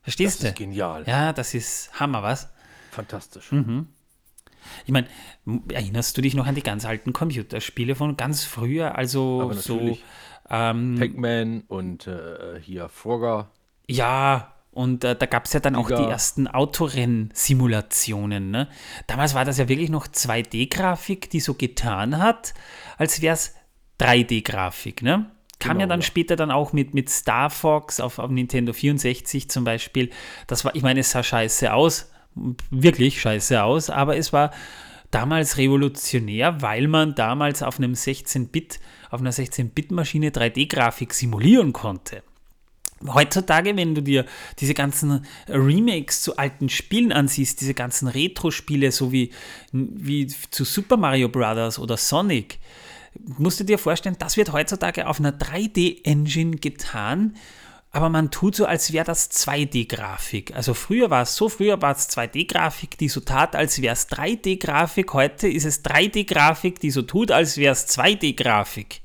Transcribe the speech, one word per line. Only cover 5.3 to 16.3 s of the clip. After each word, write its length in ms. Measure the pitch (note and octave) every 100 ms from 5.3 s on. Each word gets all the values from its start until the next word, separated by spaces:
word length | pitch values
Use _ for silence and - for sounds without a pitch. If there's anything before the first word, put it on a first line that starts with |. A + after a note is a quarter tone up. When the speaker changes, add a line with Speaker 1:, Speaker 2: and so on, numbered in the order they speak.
| - -
Speaker 1:
m-, 160 | A2+ -
erinnerst 440 | B2+ G2+ A2 A#2+ -
du 60 |
dich 120 | C3+
noch 120 | C#3 B2+
an 80 |
die 80 | C#3
ganz 240 | C3+ G#2 A2+
alten 260 | A2 B2+
Computerspiele 800 | B2 E3 B2+ G#2+ A#2 - - A#2+
von 220 | C3+ D3 C#3+
ganz 280 | B2+ D3
früher? 520 | - - A#2 D3+ D#3 -
Also 460 | B2+ C3+ C3 B2+
Speaker 2:
Aber 120 | B2+
Speaker 1:
so, 200 | G2+ -
Speaker 2:
natürlich. 280 | A#2 A#2 A#2 - - - - _
Speaker 1:
ähm, 480 | A#2 A2+ A#2 B2 A#2+
Speaker 2:
Pac-Man 680 | B2 G#2 A#2+ A#2 A2+ A2+ -
und, 380 | G2 F#2 F2 -
äh, 520 | F2 E2 E2 F2 E2+
hier 280 | D#2 F#2 E2+
Frogger. 640 | - A2 A#2+ A#2 A2 G#2+ _ _ _ -
Speaker 1:
Ja, 680 | B2+ A#2+ C3 C#3 C3+ G#2 - _
und, 340 | - B2+ B2
äh, 100 | B2 A#2+
da 100 | B2+
gab's 260 | A#2+ -
ja 80 | D3+
dann 160 | C#3+ B2+
auch 140 | A2+
Speaker 2:
Liga. 120 | A#2+
Speaker 1:
die 60 | A2+
ersten 380 | A#2 -